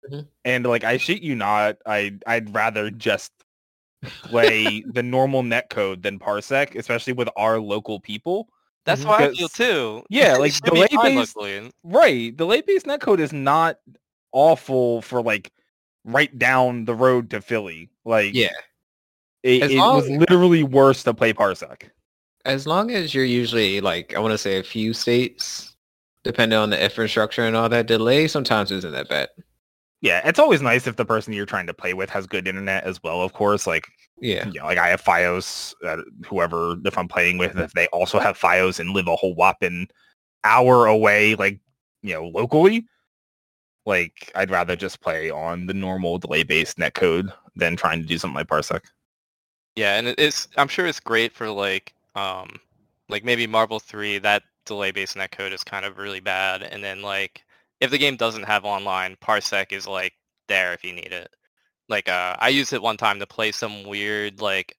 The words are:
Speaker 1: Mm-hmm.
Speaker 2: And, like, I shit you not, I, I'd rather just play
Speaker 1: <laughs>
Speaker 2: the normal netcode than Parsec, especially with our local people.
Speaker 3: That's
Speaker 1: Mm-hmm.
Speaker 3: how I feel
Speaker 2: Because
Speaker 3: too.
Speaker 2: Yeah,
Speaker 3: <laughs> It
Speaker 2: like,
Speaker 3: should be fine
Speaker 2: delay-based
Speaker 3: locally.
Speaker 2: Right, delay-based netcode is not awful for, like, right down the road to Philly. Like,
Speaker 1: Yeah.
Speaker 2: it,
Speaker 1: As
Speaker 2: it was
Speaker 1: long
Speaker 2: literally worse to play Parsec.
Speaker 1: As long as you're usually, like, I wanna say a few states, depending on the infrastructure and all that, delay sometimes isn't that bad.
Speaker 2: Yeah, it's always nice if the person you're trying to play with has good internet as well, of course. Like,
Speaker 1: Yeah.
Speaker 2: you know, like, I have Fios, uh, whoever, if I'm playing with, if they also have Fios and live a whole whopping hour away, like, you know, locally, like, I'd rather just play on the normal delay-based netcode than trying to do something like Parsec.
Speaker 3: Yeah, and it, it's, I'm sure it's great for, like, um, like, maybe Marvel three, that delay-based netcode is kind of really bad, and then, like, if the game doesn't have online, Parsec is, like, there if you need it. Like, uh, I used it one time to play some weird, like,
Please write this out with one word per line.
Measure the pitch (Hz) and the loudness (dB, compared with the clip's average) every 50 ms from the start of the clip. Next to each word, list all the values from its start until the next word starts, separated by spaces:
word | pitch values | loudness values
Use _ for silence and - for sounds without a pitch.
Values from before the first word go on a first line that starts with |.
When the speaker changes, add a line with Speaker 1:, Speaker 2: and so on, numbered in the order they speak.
| - 139 | -16 -14
Speaker 1:
Mm-hmm. | 139 143 147 _ _ _ _ | -14 -14 -14 _ _ _ _
Speaker 2:
And, | 123 127 123 123 | -2 0 0 2
like, | 123 120 117 104 | 0 0 0 0
I | 113 123 | 0 -2
shit | 127 - - 175 208 | -2 -2 -4 -4 -4
you | 170 160 135 | -4 -6 -4
not, | 117 101 101 104 107 104 104 107 _ _ | -4 -2 0 2 2 2 0 -2 _ _
I, | 110 107 104 101 101 101 98 - - | -4 -2 -2 -2 -4 -6 -10 -4 -2
I'd | 117 117 113 104 101 | -2 -2 -2 -4 -2
rather | 110 107 113 107 107 104 107 | 0 0 0 0 -2 -6 -6
just | 110 117 - 113 101 95 - - _ _ _ _ _ _ _ _ _ _ _ _ _ _ - - - - | -8 -4 -2 -2 -2 -2 -4 -12 _ _ _ _ _ _ _ _ _ _ _ _ _ _ -18 -18 -18 -18
play | - - 117 117 117 - 113 110 107 107 107 110 | -14 -2 2 4 4 4 4 4 0 0 -2 -4
Speaker 1:
<laughs> | 104 - | -10 -6
Speaker 2:
the | 117 123 | -6 -4
normal | 120 123 123 131 135 135 139 131 | -4 -2 0 0 2 2 0 -2
netcode | 123 120 113 120 - _ - 113 101 98 95 90 | -2 0 -2 -4 -4 _ -4 -4 -2 -2 -4 -4
than | 90 101 98 95 | -6 -6 -6 -4
Parsec, | - - 104 104 - - 135 135 143 - - | -4 -4 -4 -4 -4 -2 -2 -2 -2 -2 -6
especially | 104 113 - 120 117 - - 127 | -12 -6 -4 -4 -4 -4 -6 -4
with | 123 120 107 - | -4 -4 -4 -2
our | 98 107 113 113 113 | 0 0 2 2 0
local | 110 104 101 107 104 - 110 98 | 0 -4 -4 -6 -4 -6 -10 -10
people. | _ - 104 107 _ 170 180 202 226 _ _ _ _ _ _ _ _ | _ -12 -12 -10 _ -4 -4 -4 -6 _ _ _ _ _ _ _ _
Speaker 3:
That's | - 180 127 | -2 -2 -2
Speaker 1:
Mm-hmm. | 143 180 | 2 2
Speaker 3:
how | 214 | 4
I | 214 - 143 123 | 4 4 4 2
feel | - 175 165 | -2 -6 -6
Speaker 2:
Because | - | -2
Speaker 3:
too. | - 233 247 208 151 123 113 107 113 - _ | 0 0 2 2 0 0 -2 -6 -8 -12 _
Speaker 2:
Yeah, | 202 262 277 196 135 | 2 4 6 6 6
Speaker 3:
<laughs> | |
It | 127 | 6
Speaker 2:
like, | 143 151 | 4 2
Speaker 3:
should | 147 147 139 170 | 2 2 0 2
be | 170 165 190 | 6 6 6
fine | 202 196 214 233 269 269 | 6 6 4 4 4 4
Speaker 2:
delay-based | 262 - 220 - | 2 0 -2 -6
Speaker 3:
locally. | 214 208 202 196 - - 123 _ _ | -8 -8 -6 -6 -8 -10 -14 _ _
Speaker 2:
Right, | _ 170 180 269 339 269 147 123 117 117 117 | _ 0 4 6 6 6 4 2 -4 -6 -4
delay-based | 143 165 175 220 285 - - 392 370 - | -4 -2 0 0 0 2 0 0 0 0
netcode | 285 285 294 - - 208 175 | -2 -6 -4 2 2 2 2
is | 156 135 | 2 -2
not | 147 143 135 139 143 160 165 165 156 _ _ _ _ _ _ _ _ _ _ _ | -4 -2 0 2 2 4 2 0 -2 _ _ _ _ _ _ _ _ _ _ _
awful | - 131 143 160 160 - - - 131 127 123 120 120 117 | 2 4 6 6 6 4 0 -2 0 2 2 2 0 -2
for, | 110 - 127 123 | -4 -4 -4 -2
like, | 117 117 107 104 98 - _ _ _ _ _ _ _ _ _ _ _ | 0 0 -2 -2 -4 -10 _ _ _ _ _ _ _ _ _ _ _
right | 104 117 135 151 139 - 123 | -2 0 0 0 0 0 0
down | 123 123 131 131 127 123 123 120 113 | 2 4 4 4 4 2 0 -4 -4
the | 113 117 | -4 0
road | 113 127 131 127 123 117 110 | 4 4 4 4 4 0 -2
to | - 107 | -10 -12
Philly. | - - 120 110 104 92 82 80 82 - _ _ _ | -6 -4 -4 -4 -4 -6 -12 -14 -18 -20 _ _ _
Like, | 113 113 110 104 101 104 | 0 2 2 2 2 2
Speaker 1:
Yeah. | 123 110 87 - - - _ _ _ _ _ _ _ _ _ _ _ _ _ _ _ | 2 0 0 0 -6 -16 _ _ _ _ _ _ _ _ _ _ _ _ _ _ _
Speaker 2:
it, | - 127 127 127 139 | 2 4 4 6 6
Speaker 1:
As | 143 | 4
Speaker 2:
it | 135 135 | 4 6
was | 190 220 262 151 135 135 | 6 6 6 4 2 2
Speaker 1:
long | 139 147 | 2 2
Speaker 2:
literally | 165 - 180 180 180 180 170 165 | 6 6 6 6 8 6 6 6
worse | 151 139 131 139 135 135 131 - | 4 4 6 8 8 8 6 4
to | - 127 | 0 -2
play | 113 110 120 113 | 0 2 2 0
Parsec. | 107 - 107 98 92 - - 71 64 _ - - _ _ _ _ _ _ _ _ _ _ _ | 2 2 0 0 0 -4 -10 -16 -16 _ -20 -20 _ _ _ _ _ _ _ _ _ _ _
Speaker 1:
As | - 135 135 135 | -4 -4 -2 -2
long | 151 160 185 214 233 | 0 0 0 0 0
as | 247 202 170 151 139 | -2 -4 -4 -2 0
you're | 135 131 | 0 0
usually, | 127 120 120 120 113 117 117 107 95 98 101 | 2 2 0 0 0 2 2 2 2 2 0
like, | 95 98 82 87 82 _ - | 0 0 -2 -2 -6 _ -4
I | - | -2
wanna | 107 110 110 107 | 0 0 0 0
say | - 98 98 95 | 0 -2 -2 -2
a | |
few | 90 - - 113 110 113 113 | -4 -6 -6 -4 -4 -4 -4
states, | - - - 120 123 127 - - - - - - - - - _ _ _ _ _ _ _ _ _ _ | -2 0 2 2 2 2 0 -6 -10 -12 -10 -10 -14 -16 -18 _ _ _ _ _ _ _ _ _ _
depending | _ - - - 117 113 110 110 | _ -8 0 0 2 2 4 2
on | 107 107 | 2 2
the | 104 67 | 0 0
infrastructure | 90 98 - - 113 110 - 117 107 107 - - 117 | 0 0 0 -2 -4 -2 0 0 0 0 0 -2 -2
and | 113 113 | 0 0
all | 113 117 113 | 0 0 2
that, | 120 117 113 | 2 0 2
delay | 113 117 110 110 117 131 143 160 | 2 2 2 4 4 4 4 2
sometimes | 151 - 151 131 - 120 107 101 98 | 2 0 -2 0 0 0 0 0 -2
isn't | 98 95 92 85 | -4 -6 -6 -6
that | 71 65 73 - | -8 -8 -6 -4
bad. | - 73 67 - _ - - _ _ _ _ _ _ _ _ _ _ _ | -4 -4 -4 -6 _ -20 -20 _ _ _ _ _ _ _ _ _ _ _
Speaker 2:
Yeah, | - - 85 87 - | 0 2 2 2 2
it's | 147 175 - | 2 4 4
always | 294 311 208 143 | 6 6 6 2
nice | 135 123 117 123 123 | 4 2 2 2 0
if | 131 113 | -2 -4
the | - 117 | -4 -2
person | - 113 110 104 - 107 | 0 0 -2 -2 -4 -6
you're | 101 101 | -6 -6
trying | 98 - 101 90 | -4 -4 -2 -2
to | 85 82 | -2 -4
play | - - 92 | -2 -6 -6
with | 92 92 95 98 | -4 -4 -6 -4
has | - 101 95 | -4 -6 -6
good | 95 - 98 92 95 | -4 -6 -4 -4 -4
internet | 92 95 98 98 95 95 - | -6 -4 -4 -2 -2 -2 -2
as | 95 92 - | -6 -8 -8
well, | _ 82 82 87 | _ -6 -4 -2
of | 90 92 - | -2 -4 -2
course. | - 104 101 104 104 - | 0 2 2 2 0 0
Like, | 98 82 82 - - _ _ _ _ _ _ | -2 -2 -2 -4 -6 _ _ _ _ _ _
Speaker 1:
Yeah. | - 120 98 - - 104 | -4 -4 -4 -4 -4 -8
Speaker 2:
you | 90 71 | -10 -10
know, | 71 | -4
like, | 78 90 87 | -2 0 2
I | 85 87 | 4 2
have | 90 92 | 2 2
Fios, | - - 87 87 90 87 87 92 92 - - - - - - _ - | 2 2 2 4 2 2 0 -2 -4 -8 -10 -10 -12 -14 -14 _ -8
uh, | 87 80 82 - - - - - | -8 -8 -8 -10 -14 -18 -20 -14
whoever, | - 101 95 87 85 82 85 85 85 85 87 90 | -8 -2 -2 -2 -2 -2 -2 -2 -2 -4 -4 -6
if | 95 - | -4 -4
I'm | - 90 87 | -4 -6 -4
playing | - - 87 90 90 90 | 0 2 2 2 2 0
with, | 87 87 - 92 | -2 -2 -2 -4
if | 82 - - | -6 -4 -2
they | 87 87 - | -2 -2 0
also | - 85 92 - - 101 | 0 -2 -2 0 0 0
have | - 107 92 - | 0 0 -2 0
Fios | - 87 90 92 92 92 90 - | 2 2 4 4 2 0 -2 -4
and | 85 87 | -6 -4
live | 98 98 90 85 | -2 -2 0 0
a | 82 | -2
whole | - - 95 90 | 0 -2 -4 0
whopping | 80 90 95 92 _ 98 90 87 87 90 - _ _ _ _ _ _ _ _ _ _ - | 2 2 2 2 _ -4 -4 -4 -6 -10 -12 _ _ _ _ _ _ _ _ _ _ 2
hour | 107 110 123 127 127 127 123 120 | 4 4 6 6 6 8 8 8
away, | 110 110 110 107 104 101 107 107 107 110 | 6 6 4 4 4 4 6 4 4 2
like, | - 98 98 101 101 _ _ _ _ _ _ _ _ | 2 0 -2 -2 -4 _ _ _ _ _ _ _ _
you | - 101 87 | -10 -8 -8
know, | 78 82 85 | -8 -8 -6
locally, | 82 95 117 127 - 156 170 196 220 226 226 _ _ _ _ _ _ _ _ _ _ _ _ _ _ _ _ _ _ _ _ | -4 -4 -2 2 4 6 6 6 6 4 -4 _ _ _ _ _ _ _ _ _ _ _ _ _ _ _ _ _ _ _ _
like, | 107 101 90 87 82 _ - - - - | 0 0 0 0 -2 _ -20 -20 -10 -4
I'd | 92 98 92 | -4 -2 0
rather | 95 90 87 87 90 | 0 0 0 0 -4
just | 85 95 92 - - | -6 -6 -10 -10 -6
play | _ 87 80 80 78 80 | _ -4 -4 -4 -4 -6
on | 76 76 80 82 85 87 90 | -6 -6 -6 -6 -6 -6 -6
the | 90 95 | -6 -6
normal | 98 95 92 92 92 92 85 85 92 | -6 -6 -6 -6 -4 -4 -4 -4 -4
delay-based | - - 69 80 82 67 78 82 78 - - - | -6 -2 0 0 0 2 2 0 0 -2 -4 -4
netcode | 82 73 _ - 92 87 82 85 95 98 - - _ _ _ | -4 -4 _ 0 0 2 2 0 -2 -6 -10 -16 _ _ _
than | - - 82 85 | -4 -2 -2 -2
trying | 87 - 82 80 82 | -2 -2 -2 -2 -2
to | 80 | -4
do | 78 85 80 | -6 -6 -6
something | - 90 65 | -6 -8 -8
like | 69 76 | -8 -4
Parsec. | - 78 76 73 - - - _ _ _ _ _ _ _ _ _ _ _ _ _ _ _ _ _ _ _ | -2 -2 -2 -2 -4 -6 -8 _ _ _ _ _ _ _ _ _ _ _ _ _ _ _ _ _ _ _
Speaker 3:
Yeah, | 110 107 101 98 | -2 0 0 0
and | 107 117 123 | 0 -2 -4
it, | 117 - | -2 0
it's, | 151 151 143 - - _ _ | 0 0 0 -4 -10 _ _
I'm | - 143 135 | -2 -2 0
sure | - - 180 | 0 -4 -4
it's | 170 147 - | -4 -4 -8
great | _ - 117 113 113 113 | _ -2 0 0 0 -2
for, | _ - 117 110 | _ -8 -10 -8
like, | 107 101 98 98 95 98 _ - _ _ _ _ _ | -6 -4 -2 -2 -2 -4 _ -10 _ _ _ _ _
um, | 104 98 95 92 92 92 95 - - _ _ _ _ _ _ _ _ _ _ | -8 -8 -6 -8 -10 -12 -16 -20 -20 _ _ _ _ _ _ _ _ _ _
like, | 104 104 104 | -8 -6 -2
maybe | 123 123 117 117 | -2 0 0 -2
Marvel | 110 110 110 110 107 110 107 | 0 2 0 0 0 -2 -10
three, | - - - 104 104 104 101 101 | -10 -12 -12 -10 -6 -6 -6 -2
that | 95 104 104 104 _ _ _ _ _ | 0 2 0 0 _ _ _ _ _
delay-based | - 107 101 101 98 95 98 98 92 - | -12 -8 -6 -6 -6 -4 -6 -8 -8 -8
netcode | 98 95 92 - - 98 95 | -10 -10 -12 -10 -12 -10 -10
is | 95 92 | -10 -12
kind | - - - 101 95 | -12 -10 -10 -10 -10
of | 101 95 - | -10 -12 -12
really | 101 101 98 95 | -12 -12 -12 -8
bad, | 92 101 92 95 95 95 92 95 | -6 -6 -4 -2 -2 -4 -4 -6
and | 98 - - 104 | -10 -12 -14 -12
then, | 101 98 95 98 | -12 -12 -12 -10
like, | 101 101 98 98 98 92 _ - _ _ _ _ _ _ _ _ | -10 -6 -4 -4 -6 -6 _ -20 _ _ _ _ _ _ _ _
if | - 127 | -4 -2
the | 131 143 | 0 0
game | 143 143 135 | 0 0 0
doesn't | 117 117 113 110 110 | -2 -4 -4 -4 -6
have | 101 101 107 104 95 | -4 -2 -2 -2 0
online, | 104 101 98 101 101 92 92 92 92 95 _ | -2 -6 -4 -4 -6 -6 -4 -6 -8 -10 _
Parsec | - - 110 104 - - - 98 95 _ | -4 -2 -2 -2 -2 -4 -4 -4 -4 _
is, | 98 98 92 | -10 -12 -10
like, | 95 98 92 90 92 _ _ _ _ _ _ _ _ | -10 -8 -6 -8 -8 _ _ _ _ _ _ _ _
there | 101 95 92 90 | -2 0 0 -2
if | 87 87 - | -4 -8 -10
you | 92 | -16
need | 90 87 87 - | -16 -16 -16 -14
it. | 90 90 87 - _ _ _ _ _ _ _ _ _ _ _ _ | -14 -14 -16 -18 _ _ _ _ _ _ _ _ _ _ _ _
Like, | 113 101 - - | -6 -4 -2 -2
uh, | 90 90 90 90 90 - | -2 -2 -2 -4 -6 -2
I | 113 123 | 0 2
used | 135 139 139 - | 2 2 0 -2
it | 143 120 | -4 -4
one | 98 117 110 | -4 -4 -4
time | 104 120 107 101 101 | 0 0 -2 -2 -2
to | 101 | -6
play | _ - - 110 107 | _ -6 -4 -4 -4
some | 104 - - 110 104 104 98 | -4 -6 -8 -10 -10 -12 -14
weird, | 101 101 101 101 104 107 104 104 104 98 101 | -12 -10 -8 -6 -6 -4 -4 -6 -8 -8 -6
like, | 104 101 95 95 92 - - | -4 -2 -2 -2 -4 -6 -12